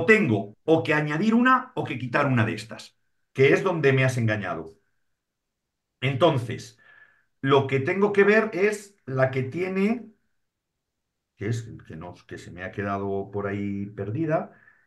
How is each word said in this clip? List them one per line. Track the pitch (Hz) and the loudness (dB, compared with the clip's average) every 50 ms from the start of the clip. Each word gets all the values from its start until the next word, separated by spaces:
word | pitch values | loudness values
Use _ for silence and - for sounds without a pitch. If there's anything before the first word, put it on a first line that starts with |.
| 160 - | 6 6
tengo | 220 208 185 139 110 101 - - - _ _ - 160 | 6 6 4 2 0 0 -2 -4 -12 _ _ 2 2
o | 160 - | 2 2
que | 147 151 151 | 2 0 0
añadir | 151 151 151 156 202 220 220 240 247 | 0 0 -2 0 2 2 4 4 4
una | 262 262 254 262 - - 151 | 4 4 2 0 -2 -8 -8
o | 147 - | -6 -6
que | 147 117 123 | -6 -8 -6
quitar | 123 - 147 143 135 131 | -2 0 0 2 2 2
una | 120 110 110 | 2 2 0
de | - - | -2 -6
estas, | - - - - - - _ _ _ _ _ _ _ _ _ | -10 -14 -16 -18 -18 -20 _ _ _ _ _ _ _ _ _
que | - 135 139 170 | 4 4 4 4
es | 190 - 190 | 4 2 0
donde | 175 165 143 139 131 | -2 0 2 2 4
me | 135 131 | 4 2
has | 127 120 120 113 | 2 0 0 0
engañado. | 110 107 104 98 90 85 80 80 - - _ _ _ _ _ _ _ _ _ _ _ _ _ _ _ _ _ _ _ _ _ _ _ _ _ - | 0 0 -2 -4 -6 -6 -8 -10 -12 -16 _ _ _ _ _ _ _ _ _ _ _ _ _ _ _ _ _ _ _ _ _ _ _ _ _ -4
Entonces, | 131 143 117 180 170 143 127 113 - - - - - - _ _ _ _ - - _ _ _ _ _ _ _ - | -4 0 2 4 2 2 2 -2 -6 -8 -10 -12 -16 -20 _ _ _ _ -20 -20 _ _ _ _ _ _ _ 0
lo | 135 143 135 135 - | 2 4 4 4 2
que | 139 135 | 0 -2
tengo | - 170 185 196 202 196 202 | 0 -2 0 0 0 2 4
que | 202 196 | 4 4
ver | 202 214 220 220 - - | 6 4 4 2 0 0
es | 170 196 208 208 - - - _ _ _ | 0 0 0 0 -2 -8 -14 _ _ _
la | - 135 131 131 127 123 | -6 -2 0 0 0 0
que | 131 123 | -2 -4
tiene, | - - 170 185 185 190 196 196 208 240 240 - - - _ _ _ _ _ _ _ _ _ _ _ _ _ _ _ _ _ _ _ _ _ _ _ _ | -4 -4 -6 -6 -4 -2 0 0 0 0 -2 -6 -12 -20 _ _ _ _ _ _ _ _ _ _ _ _ _ _ _ _ _ _ _ _ _ _ _ _
que | - - 104 | -8 -6 -6
es, | 120 117 - - - - - | -4 -6 -6 -10 -14 -18 -18
que | - 95 | -18 -16
no, | 80 87 90 87 - _ | -16 -14 -16 -18 -18 _
que | - 90 - | -18 -18 -18
se | - - | -16 -16
me | 82 87 92 | -14 -12 -12
ha | 92 - | -10 -8
quedado | - 98 101 101 98 101 98 98 98 98 - | -6 -4 -4 -4 -4 -4 -4 -4 -6 -6 -6
por | - 101 98 | -6 -6 -4
ahí | 98 98 101 101 101 101 101 101 | -4 -4 -4 -6 -6 -6 -6 -8
perdida, | - - - 98 101 110 151 160 151 156 175 196 - - _ _ _ _ _ _ | -8 -8 -8 -8 -6 -4 -4 -2 -2 -2 -2 -4 -6 -12 _ _ _ _ _ _